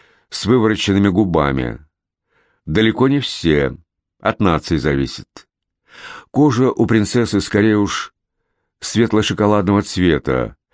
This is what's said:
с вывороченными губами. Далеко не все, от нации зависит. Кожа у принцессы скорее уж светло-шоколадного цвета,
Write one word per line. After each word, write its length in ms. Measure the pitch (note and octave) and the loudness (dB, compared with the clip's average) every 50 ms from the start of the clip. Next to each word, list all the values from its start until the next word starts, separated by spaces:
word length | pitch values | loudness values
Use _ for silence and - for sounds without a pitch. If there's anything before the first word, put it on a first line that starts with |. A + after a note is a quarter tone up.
| _ _ _ _ _ _ | _ _ _ _ _ _
с 160 | - - - | -12 -6 0
вывороченными 640 | F#2+ B2 B2 A2 A2 G#2+ F2 - - G2 G2 G2+ G2+ | 0 2 2 2 2 0 -2 -2 0 2 2 2 2
губами. 720 | F2 G2 A2 F#2 D#2+ D#2+ D2 C#2 C2+ C2 B1 A#1 A1+ A#1+ C#2+ _ _ _ _ _ _ _ _ _ _ _ _ _ _ _ _ | 2 2 0 2 2 0 0 0 -2 -2 -4 -6 -8 -12 -16 _ _ _ _ _ _ _ _ _ _ _ _ _ _ _ _
Далеко 420 | - D3+ A2 A2 A2 G#2+ - B2 C3+ | -4 0 0 2 2 2 0 0 0
не 120 | C#3 C#3+ | 0 -2
все, 560 | B2 - - - - E2 D2+ D2 C#2 C2 - - _ _ _ _ _ _ _ _ | -4 -6 -8 -4 -2 0 0 2 0 -2 -4 -10 _ _ _ _ _ _ _ _
от 200 | - - A#2 - | -6 -4 -2 0
нации 360 | A2 F#2 E2 D#2 - - F2 | 0 0 0 0 -2 -2 -2
зависит. 720 | D2 B1+ D2 C#2+ C#2 C2+ B1 - - - _ - - - _ _ _ _ _ _ _ _ _ - - - - - - - _ | -2 0 0 -2 -2 -2 -4 -8 -12 -18 _ -20 -20 -20 _ _ _ _ _ _ _ _ _ -20 -20 -20 -20 -20 -20 -16 _
Кожа 400 | - B2+ D3 D3+ A2+ A#2 C3 B2+ | 0 2 2 4 4 2 0 0
у 140 | - - A#2 | 0 0 0
принцессы 540 | - A#2 A2 G#2 - - B2 A#2 G#2 - G2+ | 2 2 2 0 0 0 -2 0 0 -2 -2
скорее 380 | F#2+ - - G#2 G#2 A2 G#2+ G#2 | -2 0 0 2 2 2 2 2
уж 340 | G2+ F#2+ - - - - _ _ _ _ _ _ _ _ _ _ _ _ _ _ | 0 -2 -4 -6 -10 -12 _ _ _ _ _ _ _ _ _ _ _ _ _ _
светло-шоколадного 1040 | - - - A2 A#2 A2 - G#2+ G#2 - G2+ F2+ G#2+ G#2 G#2 G#2 F#2+ F#2+ G2+ G2+ | -12 -4 0 0 0 2 2 0 0 0 -2 0 0 2 2 2 2 2 0 0
цвета, 720 | G2+ - - F2+ F2+ F2 D2+ C#2 - C#2 C2 B1+ A#1 G#1+ - _ _ _ | 0 -2 -2 0 2 2 2 2 0 0 -2 -2 -4 -6 -8 _ _ _